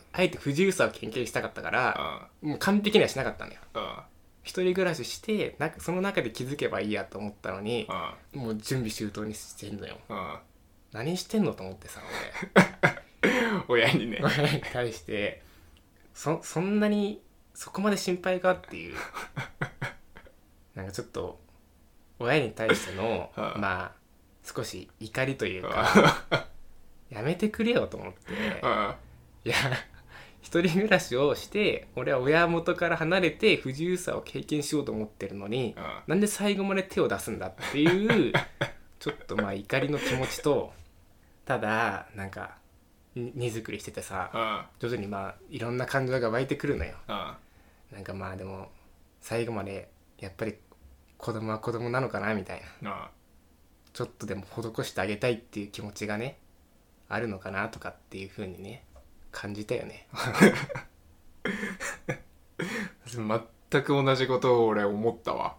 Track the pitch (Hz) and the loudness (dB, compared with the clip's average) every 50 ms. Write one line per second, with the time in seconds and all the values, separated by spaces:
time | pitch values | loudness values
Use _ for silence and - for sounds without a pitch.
0 | - - - 175 185 175 - - - 139 139 160 196 196 180 - 120 107 - - | -18 -6 0 2 2 2 2 -2 -2 -2 2 4 4 4 6 4 2 2 2 -4
1 | 113 107 - 127 117 - - 127 110 107 - 101 95 82 95 123 123 110 - - | -8 -6 -4 -2 -4 -2 -2 -2 -2 -2 -6 -6 -4 0 2 2 4 2 2 0
2 | 71 82 67 60 - - - _ - 151 135 - - 196 202 208 202 208 214 196 | -2 -4 -6 -8 -12 -16 -16 _ -4 -4 -2 2 4 4 4 4 4 6 6 6
3 | 135 - - 135 127 110 - - - - - - - - - 117 104 69 - - | 6 6 2 -2 -2 -2 -4 -6 -10 -12 -12 -16 -18 -8 -6 -6 -6 -6 -8 -10
4 | - - - - - - _ _ - - - 190 180 185 185 190 185 180 160 160 | -12 -16 -20 -20 -20 -20 _ _ -16 -6 -2 2 2 2 4 4 2 2 0 -2
5 | 120 - - - - - 214 196 139 - - - 143 160 - - - - 175 185 | -4 -8 -8 -8 -2 -2 0 0 0 -2 -2 -2 -4 -4 -4 -4 -4 -2 0 0
6 | 190 202 196 180 147 113 - - 123 131 143 - 131 - 98 95 104 107 104 101 | 0 0 0 0 -2 -2 -4 -4 -4 -4 -2 -2 0 0 0 0 0 0 0 -2
7 | - - - 98 104 104 104 - - - 95 95 101 110 120 113 - - 98 90 | -2 -6 -6 -6 -6 -6 -8 -6 -6 -6 -6 -4 -2 -2 -2 -2 -2 -2 -4 -4
8 | 82 - - - - - - - 120 113 110 107 104 - 135 131 117 107 107 - | -4 -6 -8 -12 -16 -14 -10 -6 -4 -4 -4 -4 -2 -2 -2 -2 -2 -2 -4 -4
9 | 110 104 - 107 107 107 107 - - - - - - 104 104 95 95 - - - | -6 -6 -4 -6 -6 -6 -6 -8 -12 -14 -14 -12 -10 -10 -8 -8 -8 -10 -12 -14
10 | - - 110 95 92 73 - - - - _ _ _ _ _ - - _ - 107 | -12 -10 -8 -8 -6 -8 -8 -10 -14 -20 _ _ _ _ _ -20 -20 _ -10 -6
11 | 123 160 180 180 - - - 220 190 120 - - 95 95 92 - - - - - | -4 -2 -2 -4 -4 0 2 2 2 2 0 -2 -8 -10 -12 -12 -14 -16 -16 -14
12 | - - - - - - - - 185 - - 190 185 - - - - - - - | -12 -10 -8 -8 -8 -8 -8 -8 -8 6 6 6 6 6 4 0 0 0 0 -2
13 | - - - - - 208 247 247 233 226 208 170 - - 123 117 113 - - 139 | -10 -18 -2 2 2 4 4 4 2 2 0 -2 2 4 6 6 6 6 6 4
14 | - 120 - - 139 139 - 143 147 139 147 127 - - - 123 123 117 107 - | 2 0 -2 0 0 2 2 4 2 2 2 0 -2 -4 -2 -2 -2 -2 -4 -6
15 | - - 107 101 104 92 - - - - - - - - - - _ _ _ _ | -8 -4 -2 0 0 0 -2 -6 -14 -20 -20 -20 -20 -20 -20 -20 _ _ _ _
16 | - - - - - 147 165 165 - - - 156 180 196 208 208 214 208 208 208 | -20 -20 -16 -6 -2 -2 -2 -2 -4 -4 -2 0 0 2 4 4 4 4 4 4
17 | 202 202 214 - - - - - _ - - - - - - 190 196 214 202 - | 2 0 -2 -6 -12 -20 -20 -20 _ -20 -16 -14 -14 -8 -4 0 2 2 2 2
18 | - 190 180 180 - 185 185 180 185 185 180 180 - - - 82 82 85 65 - | 2 0 0 0 2 0 0 4 4 2 2 2 -2 -10 -12 -10 -10 -8 -8 -8
19 | - - - - - - - 139 - - - - - - - - - - - - | -8 -8 -10 -10 -10 -8 -8 -8 -8 -8 -6 -6 -6 -6 -4 -8 -10 -10 -10 -12
20 | - - - - - - - - - - - - - _ _ 98 95 98 92 - | -20 -20 -20 -20 -20 -20 -20 -20 -20 -20 -20 -20 -20 _ _ -12 -10 -8 -8 -8
21 | - - - 92 90 85 - - - - - - _ _ _ _ - _ _ - | -8 -8 -8 -8 -6 -6 -10 -12 -20 -20 -20 -20 _ _ _ _ -20 _ _ -20
22 | - - - - 120 120 143 156 127 107 107 - 113 - - - - 92 95 95 | -20 -20 -8 -2 2 4 4 4 2 0 -2 0 2 2 2 2 0 -4 -4 -2
23 | 107 117 113 - - - - 113 104 - - 104 101 98 92 90 92 - - - | -2 0 0 -2 -4 -6 -6 -6 -6 -4 -4 -2 -2 -2 -2 -2 -4 -8 -10 -16
24 | _ _ - - - _ - - - - - 131 120 - - - - - - _ | _ _ -20 -20 -20 _ -20 -18 -16 -10 -8 -8 -6 -6 -8 -12 -14 -16 -14 _
25 | 110 104 - 135 131 139 135 - 113 92 92 92 - - - - 104 - - 202 | -12 -6 -2 0 0 0 0 -2 -2 -2 -2 -4 -4 -2 0 2 4 8 8 8
26 | 143 147 - - - - 160 - - - - - - - - - - - - - | 8 8 6 2 0 -2 -2 -2 -2 -6 -12 -16 -16 -16 -18 -18 -20 -20 -20 -20
27 | - - 120 104 113 151 185 175 214 214 - - 214 233 247 147 104 - - - | -18 -12 -10 -4 -2 -2 0 2 0 0 0 0 0 2 2 2 2 0 -4 -8
28 | 101 95 - - - - - 208 214 208 - - - 123 110 107 104 110 135 - | -10 -10 -12 -14 -12 -10 -6 -4 -2 -2 -2 0 0 2 2 2 2 0 -2 -6
29 | - - - - - - - - - 113 117 - 135 131 131 - - - - - | -12 -18 -20 -20 -20 -20 -20 -6 -4 0 0 2 2 2 0 -2 -4 -10 -16 -20
30 | - - - - - - - - - - - 170 175 175 160 190 214 214 190 170 | -20 -20 -20 -20 -20 -20 -20 -20 -10 0 2 4 4 4 4 4 6 6 6 4
31 | - - 120 127 147 143 117 - - - - 208 208 156 - - - - - 131 | 4 2 2 4 4 4 2 0 -4 -4 -2 2 2 2 2 0 -4 -8 -6 -4
32 | 123 147 139 127 127 143 156 165 175 170 170 170 165 180 170 - 175 165 170 160 | 0 0 2 2 4 6 6 6 6 6 4 2 2 2 2 2 2 0 2 0
33 | 165 160 180 196 180 151 151 - 220 214 160 - - 135 131 147 165 180 185 175 | 2 2 4 4 4 4 2 4 6 6 6 6 2 -2 -4 -2 0 0 0 0
34 | - - 117 104 - - - 139 - - 151 151 143 - 151 147 123 110 110 107 | 0 -2 -4 -4 -4 -6 -8 -8 -4 -2 -2 -2 0 0 0 0 0 0 -2 -4
35 | 107 107 - - 101 98 98 101 98 101 117 131 123 104 - - - - 50 - | -4 -6 -8 -10 -10 -8 -8 -8 -6 -2 0 0 0 -2 -4 -6 -8 -8 -8 -8
36 | - - 156 196 208 202 - - 202 202 202 196 190 196 190 190 185 - - 190 | -2 2 4 4 4 4 2 0 0 2 2 2 2 2 2 0 0 0 2 2
37 | 151 110 98 98 - 120 104 90 92 92 - - - - - 143 151 170 180 196 | 2 4 2 0 -2 -4 -6 -6 -6 -8 -8 -8 -6 -2 2 4 6 6 6 6
38 | 208 226 233 202 139 110 - - - - - - 139 - - - - - - - | 4 6 6 6 6 4 4 2 0 -2 -4 -6 -6 -6 -6 -12 -20 -20 -20 -8
39 | - 147 - - - - 98 107 104 98 98 101 104 - 123 135 139 143 147 135 | -8 -8 -8 -8 -8 -4 -2 -2 -2 -2 -4 -6 -4 -2 0 0 2 2 0 0
40 | 135 135 123 127 131 - - - - 147 139 110 92 - - - - - - - | 0 0 0 0 0 -2 -4 0 2 2 4 4 2 -2 -8 -16 -20 -20 -20 -20
41 | - - - - - - - - - - 131 107 107 107 110 110 117 104 98 92 | -20 -20 -20 -20 -20 -20 -20 -12 -4 -2 -2 0 0 0 2 2 2 2 0 -2
42 | - - 107 98 98 95 - 104 95 - - - - - - - _ _ _ _ | -8 -10 -10 -10 -8 -8 -8 -10 -10 -12 -12 -18 -20 -20 -20 -20 _ _ _ _
43 | - _ - 123 120 123 - 123 123 120 107 113 110 - 107 104 - - - - | -20 _ -8 -8 -8 -6 -4 -4 -4 -2 -2 -4 -6 -6 -8 -8 -10 -10 -10 -10
44 | - - 95 92 87 - - 113 113 110 104 92 92 - - - 123 117 123 113 | -8 -6 -4 -4 -4 -2 -2 -2 0 0 -2 -4 -6 -10 -10 -6 -4 -4 -4 -4
45 | 98 101 104 98 98 98 - - - - 160 113 113 120 123 127 127 - - 139 | -4 -4 -6 -6 -6 -8 -10 -14 -16 -14 -10 -6 -4 -4 -2 -2 -2 0 0 0
46 | 131 123 127 127 117 110 113 123 131 135 147 143 - 143 131 - 95 - - - | 0 2 0 2 2 2 2 0 0 0 -2 -2 0 -2 -2 -2 -2 -6 -8 -12
47 | - - 104 98 85 71 - - - - _ - - - _ _ - _ - 101 | -8 -6 -6 -6 -6 -8 -10 -14 -18 -20 _ -20 -20 -20 _ _ -20 _ -16 -14
48 | 92 95 95 95 95 95 95 95 92 95 95 95 101 - - - - - - - | -12 -10 -8 -8 -8 -8 -8 -10 -10 -10 -10 -12 -12 -14 -18 -20 -20 -20 -20 -20
49 | - _ _ _ - - 110 117 117 117 113 101 98 98 98 92 92 - - - | -20 _ _ _ -10 -4 -4 -2 -2 -2 -4 -6 -6 -6 -8 -10 -12 -14 -20 -20
50 | _ _ _ - 101 95 - - 113 107 - - - _ - - - - - - | _ _ _ -16 -14 -14 -8 -6 -6 -6 -6 -8 -16 _ -20 -20 -20 -20 -20 -20
51 | _ - _ - - 120 110 110 110 110 110 110 - 120 113 110 120 120 123 131 | _ -20 _ -8 -6 -6 -4 -4 -2 -4 -4 -2 -2 -4 -4 -2 -2 0 0 0
52 | 131 113 - 98 101 107 110 101 92 - 90 - - - - - - 101 98 92 | 0 0 -2 -2 0 0 0 -2 -2 -6 -10 -12 -12 -16 -16 -12 -10 -8 -8 -8
53 | - - - - _ _ _ - _ _ - _ - _ _ _ _ - - - | -10 -14 -18 -20 _ _ _ -20 _ _ -20 _ -20 _ _ _ _ -16 -8 -8
54 | 120 - - - 107 104 95 98 95 - - 117 113 113 110 - 127 - - 101 | -8 -8 -8 -10 -8 -8 -8 -8 -8 -10 -8 -8 -8 -6 -4 -6 -6 -4 -2 -2
55 | 92 104 104 104 131 123 117 110 - - - 104 101 101 - - 107 104 - - | -2 -2 -2 0 0 0 0 0 -4 -10 -8 -8 -8 -8 -10 -10 -10 -10 -8 -6
56 | 107 104 104 107 120 143 - - - - - _ _ _ _ _ _ _ _ _ | -6 -4 -4 -4 -4 -6 -8 -12 -18 -20 -20 _ _ _ _ _ _ _ _ _
57 | - - 104 110 120 110 98 92 - 95 98 95 107 113 - - - - - - | -8 -4 -4 -2 -2 -2 -4 -6 -8 -6 -4 -2 -4 -4 -6 -8 -10 -10 -12 -12
58 | - _ - 95 95 95 - 113 101 92 87 90 95 101 120 - - - - - | -16 _ -12 -12 -12 -10 -10 -8 -8 -8 -8 -10 -12 -14 -14 -16 -18 -20 -20 -20
59 | - - - - - - - - - 101 101 104 107 - 123 - - - - - | -20 -20 -20 -20 -20 -16 -14 -10 -8 -8 -8 -8 -4 -4 -4 -4 -4 -8 -14 -16
60 | - - - - - 127 - - - - - - - - - - - - - - | -18 -12 -8 -6 -4 -2 6 8 8 8 8 6 -2 -6 -8 -10 -10 -12 -18 -20
61 | - - - - - - - - - 196 208 - 202 202 190 - - - - - | -20 -20 -20 -20 -20 -20 -20 -8 -6 -6 -4 -4 -6 -6 -6 -6 -8 -8 -8 -8
62 | - - - - - - - - - - - - 170 190 214 233 196 - - - | -8 -8 -8 -8 -12 -18 -20 -20 -20 -14 -10 -8 -6 -6 -4 -6 -6 -8 -10 -16
63 | - - 120 120 110 107 110 113 - - - - - _ - 143 143 - 143 139 | -16 -10 -8 -4 0 0 0 0 0 -6 -14 -20 -4 _ 2 2 4 4 4 4
64 | 135 135 135 127 131 123 127 123 131 127 123 117 117 110 107 104 101 101 104 104 | 6 6 4 4 4 2 4 4 6 8 8 8 8 6 6 4 4 4 2 2
65 | 113 117 113 - - - - - - - - | 2 0 0 0 -2 -4 -2 -2 -2 -4 -6